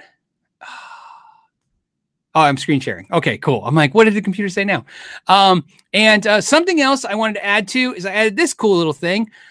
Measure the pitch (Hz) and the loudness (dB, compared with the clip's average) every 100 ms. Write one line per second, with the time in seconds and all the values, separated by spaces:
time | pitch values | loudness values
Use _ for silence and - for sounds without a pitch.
0 | _ _ _ _ _ _ - - - - | _ _ _ _ _ _ -20 -20 -20 -20
1 | - - - _ _ _ _ _ _ _ | -20 -20 -20 _ _ _ _ _ _ _
2 | _ _ _ 156 147 135 - 143 131 92 | _ _ _ 0 2 0 -2 -2 -2 -10
3 | - 170 147 110 - 117 - 156 143 208 | -4 -4 -2 -4 -2 -2 0 0 2 4
4 | 220 208 196 185 202 190 202 156 - - | 2 2 -4 -6 -6 -4 -4 -4 -8 -20
5 | - - - 196 196 185 - _ _ 196 | -20 -12 2 4 6 4 -2 _ _ 2
6 | 220 214 208 208 190 302 359 330 269 269 | 4 4 2 0 2 0 2 0 0 0
7 | - 208 220 202 202 208 202 262 254 175 | -4 -4 -4 -4 -2 -2 -2 -2 -2 -4
8 | 185 202 220 196 339 - 214 180 160 147 | -6 -2 0 0 -4 0 0 2 0 -4
9 | 175 202 220 _ - | -4 -2 -4 _ -20